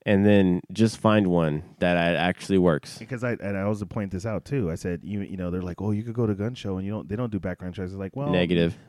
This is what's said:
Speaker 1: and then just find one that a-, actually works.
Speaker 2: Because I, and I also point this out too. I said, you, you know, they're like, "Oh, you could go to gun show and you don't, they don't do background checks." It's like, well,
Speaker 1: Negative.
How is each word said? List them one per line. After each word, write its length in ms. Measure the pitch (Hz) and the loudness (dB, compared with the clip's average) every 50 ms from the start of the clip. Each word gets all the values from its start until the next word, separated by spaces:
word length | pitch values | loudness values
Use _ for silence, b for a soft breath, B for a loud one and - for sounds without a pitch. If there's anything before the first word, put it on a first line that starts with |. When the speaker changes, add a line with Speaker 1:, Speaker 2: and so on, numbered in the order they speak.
| b | b
Speaker 1:
and 220 | - 104 98 101 | 2 4 4 6
then 340 | 104 104 101 98 92 90 90 - - 95 | 6 8 8 6 6 4 2 -2 -4 0
just 260 | 95 113 110 - - | 2 2 2 2 2
find 300 | - 110 107 107 104 92 | 2 4 4 4 4 4
one 340 | 87 87 82 78 73 76 85 - - - | 4 4 4 2 0 -2 -4 -8 -6 0
that 180 | 92 87 87 | 2 2 2
a-, 220 | 87 85 85 87 76 | 4 2 2 2 2
actually 400 | 82 90 85 - - - 98 95 | 2 0 0 -2 -2 2 2 4
works. 400 | 90 90 78 71 - - - - | 6 4 4 2 0 -6 -18 -16
Speaker 2:
Because 240 | 110 - 131 117 117 | -12 -10 -8 -6 -4
I, 100 | 123 117 - | -4 -4 -4
and 160 | - 98 101 | -6 -6 -4
I 60 | 98 98 | -2 -2
also 220 | 101 107 101 104 | -2 -2 -4 -6
point 240 | 90 - 117 104 95 | -6 -6 -6 -4 -4
this 160 | 95 90 87 | -6 -6 -6
out 180 | 113 107 95 - | -4 -6 -6 -6
too. 260 | - 143 139 110 82 80 | -4 -4 -2 -2 -2 -4
I 20 | |
said, 260 | 92 - 95 87 82 - | -4 -6 -6 -6 -6 -8
you, 160 | 82 104 104 | -8 -8 -8
you 160 | 101 - 92 | -8 -8 -8
know, 140 | 92 90 87 87 | -6 -6 -4 -4
they're 100 | 90 90 | -4 -6
like, 180 | 90 87 - | -6 -8 -6
"Oh, 120 | 92 104 107 | -4 -2 -2
you 100 | 104 110 | -2 -4
could 120 | 120 110 | -6 -4
go 120 | 120 120 | -2 0
to 80 | 107 104 | 0 0
gun 200 | 95 101 117 123 | -2 -2 -6 -6
show 200 | - - 104 95 92 | -8 -8 -6 -6 -6
and 60 | 95 | -4
you 80 | 98 107 | -6 -6
don't, 160 | 107 62 73 | -6 -6 -6
they 60 | 104 | -6
don't 160 | 107 127 117 | -4 -4 -4
do 80 | 104 98 | -4 -4
background 380 | 85 95 90 - - 90 87 | -4 -6 -8 -8 -10 -10 -8
checks." 140 | - 92 90 98 | -8 -8 -8 -8
It's 60 | 98 | -10
like, 160 | 98 95 - | -10 -10 -8
well, 140 | 131 139 - | -6 -4 0
Speaker 1:
Negative. 460 | 92 90 90 85 90 85 85 85 82 - - | 0 2 2 2 4 4 4 2 0 -4 -12